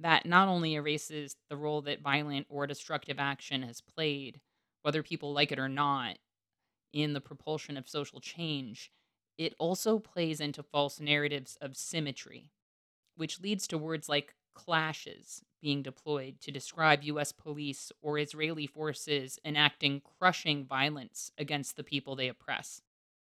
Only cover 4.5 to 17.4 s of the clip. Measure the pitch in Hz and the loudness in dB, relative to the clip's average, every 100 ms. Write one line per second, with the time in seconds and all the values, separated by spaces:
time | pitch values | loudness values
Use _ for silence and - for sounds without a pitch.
4.5 | _ _ _ 147 156 - 160 147 143 147 | _ _ _ 0 0 -2 -4 -2 2 2
5.5 | 135 135 139 143 139 117 - _ _ _ | 2 -2 2 2 2 -2 -6 _ _ _
6.5 | _ _ _ _ 147 151 143 - 143 - | _ _ _ _ -2 0 -2 -8 -10 -6
7.5 | 156 - 139 - 151 143 - - 170 165 | -6 -6 -10 -6 -6 -6 -10 -12 -6 -4
8.5 | 143 123 113 - _ _ _ _ - 165 | -4 -4 -12 -16 _ _ _ _ -6 -6
9.5 | - 165 185 220 214 - 180 165 151 147 | 0 0 2 2 2 0 -2 0 0 -4
10.5 | 143 - 147 143 - 147 147 147 143 131 | -6 -2 0 0 0 2 4 4 -2 -6
11.5 | - 143 131 - 165 147 131 110 120 139 | -10 -10 -8 -6 -2 -2 -6 -12 -18 -20
12.5 | _ _ _ _ _ _ - 156 - 196 | _ _ _ _ _ _ -8 -6 -4 -2
13.5 | 208 - 160 156 160 - 147 - _ _ | -2 -2 -4 -2 -4 0 0 0 _ _
14.5 | - - 160 160 151 - - - - - | -14 0 2 2 -4 -12 -16 -16 -18 -18
15.5 | _ 147 143 135 - 156 147 131 - - | _ -2 -2 -2 -8 -4 -2 -4 -12 -12
16.5 | 139 - - 156 147 147 147 143 - | -10 -8 4 6 6 4 -2 -2 -4